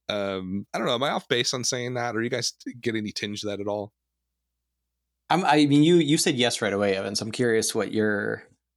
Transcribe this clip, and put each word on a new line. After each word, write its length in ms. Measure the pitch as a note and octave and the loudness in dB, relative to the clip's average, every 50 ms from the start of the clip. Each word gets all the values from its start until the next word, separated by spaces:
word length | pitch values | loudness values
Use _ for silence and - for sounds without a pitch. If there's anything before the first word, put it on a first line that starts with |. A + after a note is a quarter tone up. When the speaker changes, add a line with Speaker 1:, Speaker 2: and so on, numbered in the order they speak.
| _ - | _ -6
Speaker 1:
Um, 580 | G2 G#2 G2+ G2 F#2+ F#2+ F#2 F#2 F#2+ G2+ G#2 - - | -4 -4 -4 -4 -4 -6 -6 -6 -6 -8 -6 -6 -6
I 40 | F3 | -4
don't 80 | A3 E3 | -2 -2
know. 60 | B2 | -2
Am 60 | A#2 C3+ | 0 -2
I 60 | D3 | -2
off 180 | - - - _ | -2 -4 -2 _
base 260 | C3+ A#2+ B2 - - | 0 0 0 0 -2
on 100 | B2+ A#2+ | -4 -4
saying 300 | - - B2+ B2 B2 B2+ | -4 -4 -4 -4 -6 -4
that? 220 | A#2+ A#2+ A#2+ A2+ | -4 -4 -4 -2
Or 60 | A2 A2+ | -2 -2
you 80 | A#2+ | -2
guys 220 | C3 A#2+ A#2 - - | -2 -2 -4 -4 -6
t-, 220 | _ - C#4+ A#3+ B2 | _ -12 -16 -16 -8
get 160 | A#2 A#2+ A2 | -6 -4 -4
any 160 | A2 G#2+ G#2 - | -4 -4 -6 -6
tinge 300 | - - G#2 G#2 G#2 - | -8 -8 -8 -8 -8 -6
to 60 | G#2 | -6
that 120 | G2+ G2 | -6 -6
at 80 | G2+ G2+ | -4 -4
all? 240 | G2+ G#2 G2+ G#2 - _ _ _ _ _ _ _ _ _ _ _ _ _ _ _ _ _ _ _ _ _ _ _ _ _ _ - | -4 -4 -6 -8 -12 _ _ _ _ _ _ _ _ _ _ _ _ _ _ _ _ _ _ _ _ _ _ _ _ _ _ 0
Speaker 2:
I'm, 140 | D3+ E3 F#3+ | 0 0 2
I 220 | D3+ D3 D#3 D3+ | 4 4 4 6
mean, 160 | D3 C#3 C#3+ D3+ | 6 6 6 6
you, 140 | D#3+ F3+ | 8 6
you 220 | F3 D#3+ C#3 D3 D#3+ | 6 6 4 2 2
said 180 | - F#3+ D3+ | 2 0 2
yes 260 | B2 A#2+ A#2+ A#2 - A#2 | 2 2 0 0 0 0
right 100 | G#2 G2 | 0 0
away, 240 | G2 G#2 G2+ F#2+ | 2 2 2 2
Evan. 200 | F#2+ G2 G2 G2+ | 0 -2 -4 -4
So 80 | G2+ G#2+ | -4 -6
I'm 80 | A2 G#2+ | -6 -2
curious 420 | - B2 A#2+ A2+ A2 G#2 - - | 0 0 2 2 2 2 0 -2
what 180 | A2+ G2+ F#2+ - | -2 -2 -2 0
your, 520 | G#2+ G#2+ G#2+ G#2 G2+ G#2 A2 A2 A2+ - _ _ _ _ _ _ | 0 0 2 0 0 -2 -4 -6 -6 -10 _ _ _ _ _ _